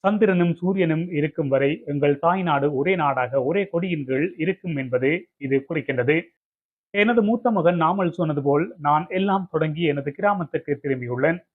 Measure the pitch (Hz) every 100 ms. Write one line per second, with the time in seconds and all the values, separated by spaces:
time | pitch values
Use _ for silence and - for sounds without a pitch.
0 | 196 208 208 180 175 165 180 196 170 156
1 | 175 147 151 - 143 135 139 160 - 143
2 | 147 143 165 185 175 143 143 139 151 185
3 | 147 131 123 135 127 180 196 170 185 165
4 | 131 131 165 - 160 185 180 147 131 123
5 | 131 175 - _ 139 135 135 160 - 127
6 | 123 156 175 _ _ _ _ _ _ 202
7 | 208 240 208 240 240 208 165 175 160 196
8 | 180 170 170 147 139 143 185 - 147 151
9 | 175 190 196 196 180 160 156 156 165 143
10 | 143 143 202 208 160 151 - 143 143 135
11 | 120 123 147 175 _